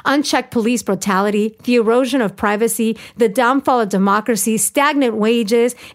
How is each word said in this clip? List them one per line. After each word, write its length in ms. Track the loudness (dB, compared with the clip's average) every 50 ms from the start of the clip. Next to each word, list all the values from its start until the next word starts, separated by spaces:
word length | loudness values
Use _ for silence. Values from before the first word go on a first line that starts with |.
| -4
unchecked 480 | -2 0 0 0 0 -2 -4 -4 -2
police 320 | -4 -2 0 0 -2 -2 -2
brutality, 720 | -4 -4 -4 -2 -2 0 0 0 0 0 0 -2 -2 -6 _ -2
the 120 | 0 2
erosion 440 | 2 2 2 2 2 0 0 0 -2
of 160 | -2 -2 -2
privacy, 640 | -2 -2 -2 0 0 -2 -2 0 -2 -2 -2 -2 -6 -12 -20 _
the 140 | 0 0 0
downfall 500 | 2 2 2 2 0 0 0 0 0 0
of 80 | 0
democracy, 720 | 0 0 0 2 2 0 0 0 -2 -2 -2 -2 -2 -2
stagnant 580 | -2 -2 -2 0 2 2 2 2 2 0 0 0
wages 600 | 0 0 2 2 0 0 0 2 2 2 0 -2 -8 -20 -12